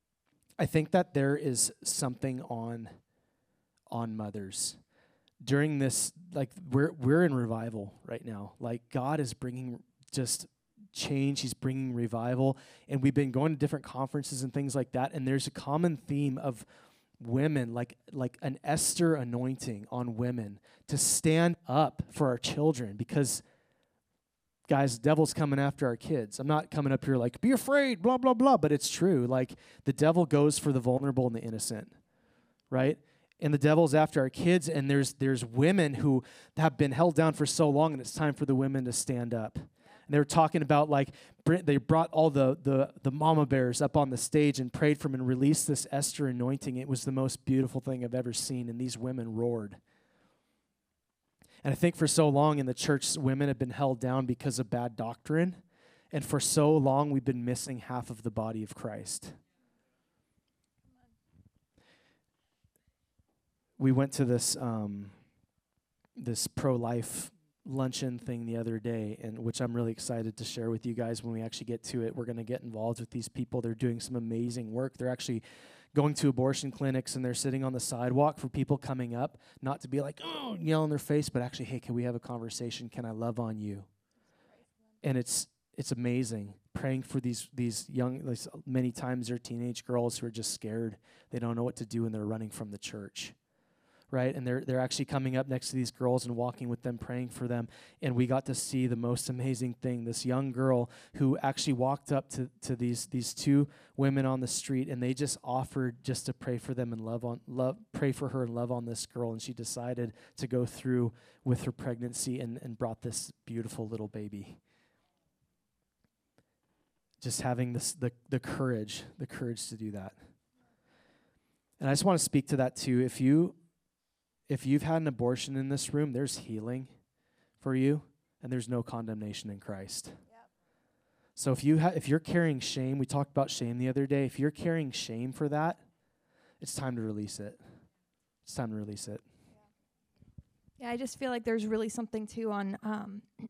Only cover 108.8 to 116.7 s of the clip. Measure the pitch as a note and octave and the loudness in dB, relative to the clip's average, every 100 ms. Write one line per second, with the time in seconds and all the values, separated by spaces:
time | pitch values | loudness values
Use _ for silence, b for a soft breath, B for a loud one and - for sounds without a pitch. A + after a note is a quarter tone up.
108.8 | A#2 A2+ - B2 A#2 A2+ - A#2 A2+ B2 | -6 -8 -8 -6 -4 -4 -8 -10 -8 -8
109.8 | A#2+ B2 A#2 - b - C3 B2+ B2 - | -6 -4 -4 -6 b -10 -2 0 -2 -4
110.8 | C3 B2 A#2 - b b C3+ A#2+ - - | 0 2 2 -2 b b 0 0 0 -6
111.8 | C3+ A#2 A#2+ - C3+ B2+ A#2+ B2 B2+ A2 | -6 -6 -6 -6 -4 -4 -6 -8 -10 -6
112.8 | A#2+ A2+ A#2+ A2 - - - A#2 A2+ - | -4 -4 -8 -8 -8 -14 -10 -8 -6 -6
113.8 | A2 A2 G#2 G#2+ G#2 G2+ - - _ _ | -8 -6 -8 -8 -10 -10 -14 -18 _ _
114.8 | _ _ _ _ _ _ _ _ _ _ | _ _ _ _ _ _ _ _ _ _
115.8 | _ _ _ _ _ _ _ _ _ | _ _ _ _ _ _ _ _ _